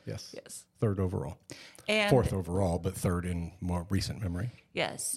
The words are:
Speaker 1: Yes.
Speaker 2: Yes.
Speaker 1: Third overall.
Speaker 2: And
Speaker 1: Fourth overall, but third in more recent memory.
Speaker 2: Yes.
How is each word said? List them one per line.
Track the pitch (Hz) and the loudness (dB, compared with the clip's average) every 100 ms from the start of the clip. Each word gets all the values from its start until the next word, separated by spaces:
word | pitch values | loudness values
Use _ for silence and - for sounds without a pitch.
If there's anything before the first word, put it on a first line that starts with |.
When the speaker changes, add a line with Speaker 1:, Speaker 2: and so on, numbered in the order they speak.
Speaker 1:
Yes. | 110 107 - | -10 -10 -10
Speaker 2:
Yes. | - - - - - | -16 -14 -16 -12 0
Speaker 1:
Third | 110 98 | 0 2
overall. | 92 98 - - - - - - - | 0 0 -6 -10 -16 -20 -20 -10 0
Speaker 2:
And | 214 202 | 2 6
Speaker 1:
Fourth | 127 - | 6 6
overall, | 95 85 92 92 87 | 2 0 2 4 2
but | 90 | 0
third | - 98 87 | 0 0 2
in | 90 85 85 - | 0 -2 -4 -4
more | 90 87 85 | -2 -2 0
recent | 95 - 95 | 0 0 -4
memory. | 95 87 120 - _ | -4 -2 -4 -8 _
Speaker 2:
Yes. | - 101 - - | -2 -2 -2 -6